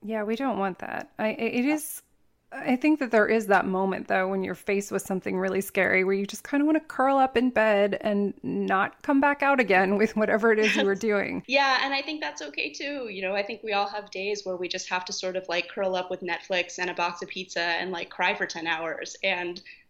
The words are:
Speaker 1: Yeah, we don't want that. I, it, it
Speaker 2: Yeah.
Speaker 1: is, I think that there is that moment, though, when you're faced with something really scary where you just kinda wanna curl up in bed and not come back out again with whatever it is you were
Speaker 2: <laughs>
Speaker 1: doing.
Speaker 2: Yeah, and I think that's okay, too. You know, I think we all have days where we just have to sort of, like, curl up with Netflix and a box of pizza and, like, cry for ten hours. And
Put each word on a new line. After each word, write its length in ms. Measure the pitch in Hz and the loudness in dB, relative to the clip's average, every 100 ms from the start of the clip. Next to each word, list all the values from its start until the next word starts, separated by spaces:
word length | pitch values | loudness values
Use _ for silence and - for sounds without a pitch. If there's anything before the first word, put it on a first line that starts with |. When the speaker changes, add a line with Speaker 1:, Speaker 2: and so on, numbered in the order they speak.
Speaker 1:
Yeah, 180 | 208 220 | -6 -4
we 140 | 214 226 | -2 -2
don't 240 | 269 208 | -2 -2
want 180 | 196 180 | -2 -4
that. 300 | - - - - | -8 -8 -10 -4
I, 120 | 220 | -4
it, 260 | 220 226 247 | -2 -2 0
it 100 | 254 | 0
Speaker 2:
Yeah. 80 | |
Speaker 1:
is, 300 | 302 - - - _ _ _ _ | 0 -4 -12 -18 _ _ _ _
I 240 | 262 - 254 | -8 -2 2
think 240 | 302 302 | 4 2
that 100 | 247 | 4
there 180 | 226 208 | 4 4
is 200 | 220 196 | 4 4
that 180 | 196 - | 4 4
moment, 420 | 185 190 185 - | 0 0 -2 -2
though, 200 | 196 190 | 0 0
when 160 | 190 | -2
you're 100 | 190 | -4
faced 380 | 180 - 202 196 | -6 -2 -2 -2
with 100 | 196 | -4
something 340 | - 190 196 185 | -2 -4 -2 -2
really 260 | 190 190 | 0 -2
scary 420 | 196 - 180 185 | -2 0 2 4
where 100 | 185 | 4
you 140 | 196 196 | 0 -2
just 200 | - - | -8 -4
kinda 160 | 285 | 0
wanna 160 | 294 311 | 2 2
curl 380 | 311 - 269 269 | 0 0 4 4
up 200 | 262 254 | 4 4
in 120 | 254 | 2
bed 480 | 240 220 202 202 196 | 4 4 4 4 2
and 340 | 220 202 202 - | 0 0 0 -2
not 580 | - 196 196 190 202 - | -4 -2 0 2 0 -2
come 180 | - 277 | 0 4
back 220 | 285 285 | 4 4
out 180 | 277 269 | 4 4
again 380 | 202 185 190 202 | 4 4 4 4
with 180 | 214 - | 2 2
whatever 360 | 214 220 226 | 2 4 4
it 80 | 220 | 4
is 160 | 214 214 | 4 4
you 100 | 196 | 2
were 80 | 190 | 2
Speaker 2:
<laughs> 140 | 220 | 2
Speaker 1:
doing. 320 | 202 196 180 - | 0 0 -4 0
Speaker 2:
Yeah, 320 | 269 277 254 | 2 4 2
and 80 | 277 | 0
I 120 | 277 | -2
think 180 | 294 302 | -4 -6
that's 220 | 302 294 | -8 -8
okay, 280 | - - - | -10 -6 -8
too. 360 | - 285 285 233 | -6 -8 -6 -8
You 140 | 190 | -6
know, 100 | 190 202 | -2 -2
I 60 | |
think 220 | 202 220 | -4 -6
we 100 | 220 | -2
all 140 | 202 202 | 0 0
have 240 | 208 202 | -4 -10
days 340 | 185 196 202 185 | -6 -4 -4 -4
where 100 | 180 | -6
we 120 | 175 | -4
just 200 | 185 - | -6 -4
have 160 | 185 185 | -4 -4
to 60 | |
sort 240 | 196 185 185 | -6 -4 -4
of, 120 | 185 | -2
like, 200 | 175 175 | -4 -4
curl 260 | - 190 185 | -4 -2 -2
up 160 | 180 | -4
with 100 | 180 | -6
Netflix 560 | 175 170 - 185 175 - | -6 -6 -2 -2 -2 -4
and 140 | 180 | -6
a 20 | |
box 300 | 175 175 175 | -2 -4 -4
of 60 | 180 | -10
pizza 320 | - 180 185 | -10 -8 -4
and, 260 | 170 170 180 | -2 -2 -2
like, 200 | 180 - | -6 -8
cry 240 | - 185 202 | -2 0 0
for 100 | 220 | -4
ten 220 | 170 165 | -4 -4
hours. 500 | 160 165 - - - | -4 -4 -8 -10 -6
And 360 | 196 180 175 175 - - _ | -2 -2 -4 -8 -14 -20 _